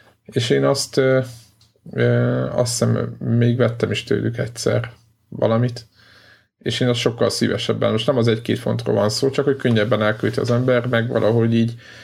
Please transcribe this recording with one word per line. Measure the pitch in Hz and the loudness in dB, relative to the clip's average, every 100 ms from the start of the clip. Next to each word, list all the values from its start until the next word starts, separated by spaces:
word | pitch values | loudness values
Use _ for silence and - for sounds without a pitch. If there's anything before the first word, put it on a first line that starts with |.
| _ _ | _ _
És | - 123 120 | -8 -4 0
én | 139 | 2
azt, | 135 139 - - | 2 0 -2 2
ö, | 131 131 127 - - _ _ _ 117 | 2 2 0 -10 -20 _ _ _ -8
ö, | - 120 120 123 127 127 | 0 2 2 2 0 -2
azt | 123 120 - | -2 -2 0
hiszem, | 117 113 120 - | 0 0 -2 -6
még | 120 117 120 123 | 0 2 4 2
vettem | 117 - 107 | 0 0 -4
is | 104 | -2
tőlük | - - 110 117 | -2 -2 -2 -4
egyszer | - - - 120 117 - _ _ - | -8 -4 -2 -2 -2 -12 _ _ -14
valamit, | - 110 113 123 120 - _ _ - - _ _ _ | -4 0 0 0 -4 -18 _ _ -20 -20 _ _ _
és | - - | -6 -2
én | 127 | 0
azt | 120 | 0
sokkal | 123 117 113 | 0 0 0
szívesebben, | - 107 95 - 110 107 | 0 -2 -2 -4 -2 0
most | 107 147 | 0 0
nem | 131 | 2
az | 117 | 2
egy-két | 110 - - | 0 -2 -4
fontról | 120 117 117 | -2 -4 0
van | 113 107 | 0 0
szó, | - 135 | 0 -2
csak | 139 | 0
hogy | 139 135 | 0 0
könnyebben | 127 113 107 107 | 2 2 2 2
elküldi | 107 110 120 117 | 0 0 -2 -2
az | 113 | 0
ember, | 120 127 123 120 | 0 2 0 2
meg | 117 117 | 0 0
valahogy | 120 107 117 113 | 0 2 2 4
így, | 117 117 117 - - | 2 0 -2 -18 -20